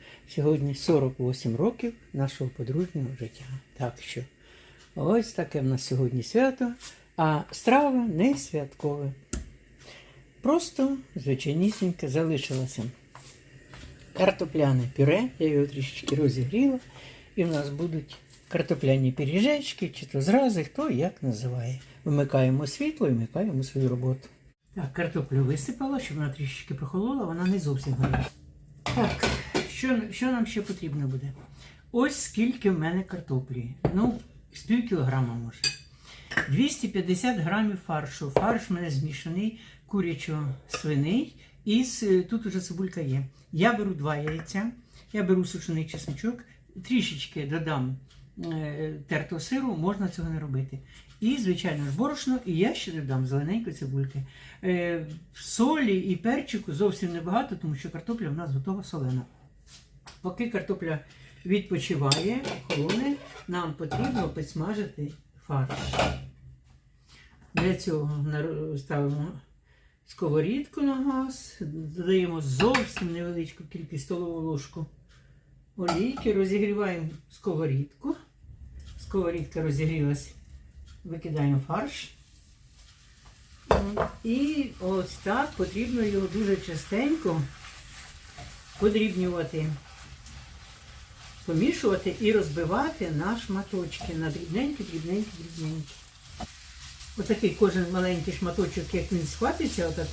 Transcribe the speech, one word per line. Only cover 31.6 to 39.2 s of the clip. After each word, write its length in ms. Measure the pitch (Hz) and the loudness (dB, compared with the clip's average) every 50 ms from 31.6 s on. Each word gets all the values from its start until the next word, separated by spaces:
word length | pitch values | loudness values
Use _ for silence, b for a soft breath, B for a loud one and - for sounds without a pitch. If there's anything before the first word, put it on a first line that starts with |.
| B B B B B B B | B B B B B B B
Ось 240 | 240 262 285 - | 2 2 2 2
скільки 540 | - - - - 208 226 240 254 - - 202 | -2 -6 -4 0 2 2 2 2 2 2 2
в 80 | 185 165 | 4 4
мене 240 | 156 165 170 190 185 | 2 2 2 0 -2
картоплі. 680 | - - 175 - - 139 131 131 - 131 123 117 120 131 - - - 165 | -2 -6 -10 -4 -2 -2 -2 -2 -2 -4 -6 -6 -8 -4 0 0 2 4
Ну, 240 | 185 220 247 220 - - - - - - - - | 4 4 2 2 0 -6 -14 -20 -20 -20 -20 -18
з 100 | - - | -8 -2
пів 260 | - 220 247 233 - | 2 2 2 2 2
кілограма, 460 | 202 165 131 127 127 131 127 120 117 | 2 2 2 4 2 2 2 0 -2
може. 240 | 117 117 117 - - - - - - - - B B B B B B B B B - - - | -4 -6 -8 -6 -4 -4 -4 -4 -4 -12 -20 B B B B B B B B B -2 0 2
Двісті 380 | 139 170 262 285 - - - 196 | 4 4 4 4 2 -2 -4 -2
п'ятдесят 500 | - 196 180 180 180 180 - 247 247 202 | 0 0 2 2 2 2 2 0 0 2
грамів 400 | 156 170 190 208 220 208 202 180 - | 0 2 2 2 2 2 0 -2 -4
фаршу. 440 | - 170 151 147 135 - - 156 143 | -4 -2 -2 -2 -4 -6 -6 -2 4
Фарш 400 | 131 - 185 214 240 226 - - | 4 6 6 6 4 2 0 -2
в 20 | 185 | -2
мене 180 | 175 175 165 | 0 0 0
змішаний, 720 | 143 135 135 151 143 131 | 0 0 0 -2 -4 -6